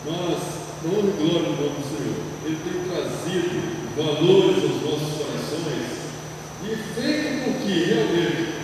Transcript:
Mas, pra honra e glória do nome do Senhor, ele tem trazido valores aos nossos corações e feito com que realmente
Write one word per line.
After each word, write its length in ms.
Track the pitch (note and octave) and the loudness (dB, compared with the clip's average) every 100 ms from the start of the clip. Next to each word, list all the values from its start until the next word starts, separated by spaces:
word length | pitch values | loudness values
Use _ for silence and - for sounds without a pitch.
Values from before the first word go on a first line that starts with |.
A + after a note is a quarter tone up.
Mas, 360 | D3+ F3 F3 D3+ - - - - | -6 -4 -2 -2 -4 -8 -10 -6
pra 100 | D#3+ | 0
honra 160 | G#3 G3 | 2 2
e 100 | D#3+ | 2
glória 300 | D#3+ E3 D3+ | 2 2 0
do 120 | D3 | 0
nome 200 | C#3+ C#3+ | -2 -2
do 80 | C3 | -4
Senhor, 300 | C#3 A#2 - - - | -4 -2 -4 -6 -6
ele 140 | D#3 D#3 | -4 -4
tem 160 | F3+ F3+ - | -2 -4 -2
trazido 960 | F3 - - F3 F3+ - D#3+ D3+ - - D3 | -2 -4 -4 -2 0 0 -2 -2 -4 -4 -2
valores 680 | D#3 C#3+ F3 F#3+ E3+ - | 0 4 8 8 8 4
aos 180 | - - | 2 0
nossos 300 | D3+ D3+ D3+ - | 0 -2 -2 -4
corações 720 | C#3+ C3+ - D3+ D#3 D3 A#2+ - - - - - - - | -4 -4 -4 -4 -2 -4 -4 -6 -8 -10 -12 -12 -12 -10
e 120 | G3 A3+ - | -6 -4 -4
feito 500 | A3+ C#4+ D4+ - - | -2 0 0 0 -2
com 80 | - - | -2 0
que 200 | G3+ E3+ | 0 2
realmente 680 | D#3 D3 D3 E3+ D3+ D#3 E3 - | 4 4 4 4 2 0 -2 -4